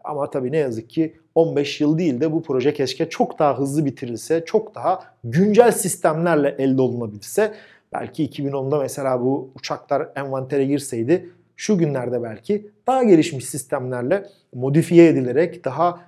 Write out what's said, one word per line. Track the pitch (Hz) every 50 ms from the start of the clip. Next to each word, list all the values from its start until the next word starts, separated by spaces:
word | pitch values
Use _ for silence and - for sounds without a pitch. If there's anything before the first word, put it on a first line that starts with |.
| _
Ama | - 151 139 143 147
tabii | - 143 127 123 147
ne |
yazık | 160 147 127 113 110 113 -
ki | - 160 160 156 - _ _ _ -
on | 165 165 156 139
beş | 143 143 139 - -
yıl | 151 147 160 160
değil | 185 160 123 120
de | 151 165 156
bu | 160 156
proje | - 135 127 120 147 147
keşke | - 135 127 - - 120 -
çok | - - 233 - - -
daha | 160 143 131 120
hızlı | 139 135 139 160 151
bitirilse, | 135 131 - 135 120 117 104 - - 160 165 165
çok | - - 214 220 - -
daha | 120 123 160 185 185 - - _ _ -
güncel | 117 117 165 196 214 208 214 - 220 -
sistemlerle | - - 175 - - - 170 151 160 170 180 165 151 139 139 - -
elde | 135 135 131 131 131
olunabilse. | 123 117 120 117 107 104 104 - - - 202 214 254 - - - - - _ _ _ -
Belki | - 117 - - - 151
iki | - - - 139
bin | 139 139
onda | 139 131 135 147 147
mesela | 135 131 - 147 139 131 127 123
bu | 120 131 139 147 - - -
uçaklar | - - - 151 - - - 143 135 - - -
envantere | 139 143 139 135 131 131 131 143 139 135
girseydi | 135 143 139 139 - 127 117 113 127 170 185 - - - _ _ _ _
şu | - - - 214 175
günlerde | 165 151 139 131 120 120 123 120 120
belki | 113 107 - _ - 208 208 208 - _ _ -
daha | - 262 262 247
gelişmiş | 220 180 156 156 - 143 127 113
sistemlerle | - - 139 - - 151 135 127 127 127 123 120 131 180 202 196 - _ _ _ _ -
modifiye | 123 127 135 139 160 - - 175 170 170 165
edilerek, | 143 135 127 123 123 143 175 175 - - -
daha | 135 127 143 170 175 175 - -